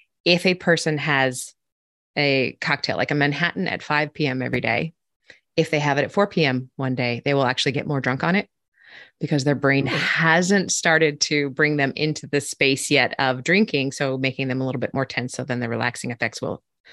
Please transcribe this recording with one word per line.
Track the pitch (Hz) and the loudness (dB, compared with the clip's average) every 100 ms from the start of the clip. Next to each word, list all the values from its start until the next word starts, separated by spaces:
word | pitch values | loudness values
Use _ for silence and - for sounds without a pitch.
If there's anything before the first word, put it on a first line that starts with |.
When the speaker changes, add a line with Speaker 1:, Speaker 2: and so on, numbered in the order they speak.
| _ _ | _ _
Speaker 1:
if | 170 175 190 | 2 2 2
a | |
person | 180 - 160 160 151 | 0 2 2 2 -2
has | 147 139 131 127 - - _ _ _ _ _ - | 0 2 0 -2 -12 -18 _ _ _ _ _ -2
a | 143 135 120 - | 2 2 0 -2
cocktail, | - 143 - 82 | -4 -4 -2 -2
like | 127 | 0
a | 147 | 0
Manhattan | 143 147 170 - 185 | 0 0 -2 -2 -4
at | - | -4
five | - 151 151 | -4 -2 -2
P | - 147 | -2 -2
M | 131 | -2
every | 127 123 | -4 -2
day, | 113 113 165 - _ _ _ - _ - | 0 -2 -2 -8 _ _ _ -20 _ -2
if | 160 | 0
they | 151 | 0
have | 147 139 | 2 0
it | |
at | 131 | 0
four | - 202 | 0 0
P | - | 2
M | 147 127 131 - | 2 0 -4 -6
one | 131 | -4
day, | 123 123 120 | -2 -2 -2
they | 139 | 0
will | 139 | 2
actually | 127 127 143 | 2 0 -2
get | 135 - | -2 -2
more | 139 | -2
drunk | 127 135 | 0 0
on | 165 | 2
it | 190 196 _ _ _ - - - - | 0 -2 _ _ _ -20 -20 -20 -8
because | 151 147 | -2 0
their | 135 | 2
brain | 131 139 139 135 | 2 2 2 2
Speaker 2:
Ooh. | |
Speaker 1:
hasn't | 160 - - 165 165 180 202 - | 0 0 2 4 4 4 2 2
started | - 175 160 156 147 | 0 2 4 2 0
to | - 147 143 | -2 0 0
bring | 135 151 147 | 0 0 2
them | 139 - | 0 0
into | 156 147 - | -2 -2 -2
the | 143 | -2
space | - - 139 135 - | -2 0 0 2 2
yet | 139 123 - | 2 2 0
of | 135 127 | 0 0
drinking. | 127 185 214 143 135 | 2 2 2 0 -2
So | - 139 131 | -2 -2 0
making | 135 131 135 | -2 -2 -2
them | 127 | -2
a | |
little | 131 127 | -2 -2
bit | 120 | -4
more | 135 | -4
tense. | 135 - 127 | -4 -4 -6
So | - | -6
then | 135 120 | -6 -4
the | 117 | -4
relaxing | 117 120 - 123 | -2 -2 -4 -8
effects | 117 113 - | -4 -6 -4
will | - - _ _ _ | -8 -8 _ _ _